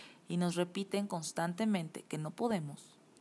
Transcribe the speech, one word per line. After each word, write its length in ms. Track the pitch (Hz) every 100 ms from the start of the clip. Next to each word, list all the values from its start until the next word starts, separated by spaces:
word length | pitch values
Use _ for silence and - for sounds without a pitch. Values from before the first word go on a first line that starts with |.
| - - -
y 80 | 175
nos 200 | 175 175
repiten 500 | 175 185 196 202 202
constantemente 960 | 175 160 - 170 175 220 196 160 -
que 160 | - 151
no 140 | 156
podemos, 680 | - 233 208 151 143 - - - -